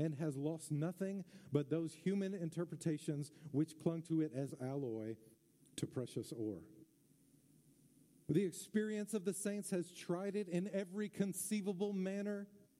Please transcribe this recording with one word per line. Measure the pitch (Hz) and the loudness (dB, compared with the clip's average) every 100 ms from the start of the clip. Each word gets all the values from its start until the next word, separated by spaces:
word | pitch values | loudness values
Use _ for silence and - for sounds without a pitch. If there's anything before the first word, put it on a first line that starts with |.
and | 160 139 | 0 2
has | 160 135 | 0 0
lost | 147 165 - | 0 -2 0
nothing | 147 165 180 190 196 180 - - | 2 2 0 -2 -2 -6 -12 0
but | 139 147 | 2 4
those | 160 160 | 2 0
human | - 185 202 190 | -2 2 2 2
interpretations | 196 165 165 175 165 170 151 - 147 143 - 156 | 0 -2 -2 -2 -2 0 0 0 -2 -4 -10 -2
which | 131 160 - | 2 2 2
clung | 175 165 | 0 0
to | 160 160 | 2 2
it | 151 | 2
as | 123 135 139 | 2 -2 -2
alloy | 127 143 127 110 110 113 - - _ _ - - | -2 -2 -2 -2 -4 -6 -10 -20 _ _ -16 -4
to | 147 | -2
precious | 131 120 - - | -2 -4 -4 -6
ore. | - 107 90 80 - - _ _ _ _ - - - - - - - - - - | -2 -2 -4 -8 -18 -20 _ _ _ _ -20 -20 -20 -20 -20 -20 -20 -20 -10 0
The | 151 | 2
experience | 190 - - 214 214 214 208 | 2 0 -2 0 0 0 -2
of | 220 | 0
the | 180 | 0
saints | - 202 208 - | 0 -2 -2 0
has | 180 165 | -2 -2
tried | - - 175 202 | -6 -2 0 0
it | 196 180 | -2 2
in | 175 196 | 2 2
every | 196 190 196 208 | 0 0 -2 0
conceivable | - 202 - - 214 190 180 202 | 2 0 0 0 2 2 2 2
manner, | 196 185 202 202 202 202 - - | 2 2 2 0 -2 -4 -12 -20